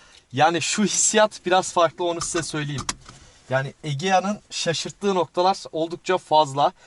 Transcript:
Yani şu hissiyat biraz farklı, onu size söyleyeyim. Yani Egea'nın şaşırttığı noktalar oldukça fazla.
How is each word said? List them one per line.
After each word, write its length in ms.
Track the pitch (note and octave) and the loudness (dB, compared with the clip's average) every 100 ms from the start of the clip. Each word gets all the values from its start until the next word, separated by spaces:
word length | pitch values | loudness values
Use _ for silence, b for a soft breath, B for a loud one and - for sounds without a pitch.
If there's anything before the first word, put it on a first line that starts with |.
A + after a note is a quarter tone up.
| b b b | b b b
Yani 300 | B2+ D#3 E3+ | 2 2 2
şu 220 | - - | -2 0
hissiyat 560 | G3 - - G#3+ G#3+ - F3 | 0 2 2 4 2 0 0
biraz 260 | F#3 F3+ | 0 2
farklı, 320 | F3+ E3 - | 2 0 0
onu 160 | F3 E3+ | -4 -4
size 220 | - E3+ | -4 -4
söyleyeyim. 400 | D3+ D#3 C#3+ C#3 - - - B B B - | -4 -6 -6 -6 -8 -10 -14 B B B -4
Yani 240 | C3 C3+ - | -4 -4 -8
Egea'nın 540 | D#3 C3+ F#3+ F#3 F#3+ G#3 - | -8 -4 2 2 2 -6 -8
şaşırttığı 640 | - E3+ D#3 E3+ - G3+ | -6 -4 -4 -6 -4 -2
noktalar 500 | F#3 D#3+ - F#3 F#3+ - | 0 -2 0 0 0 -6
oldukça 460 | D#3+ E3 F3 - F#3 | -6 -6 -6 -2 -2
fazla. 540 | - D#3 D3 C#3 D#3+ - | 2 2 2 2 0 -2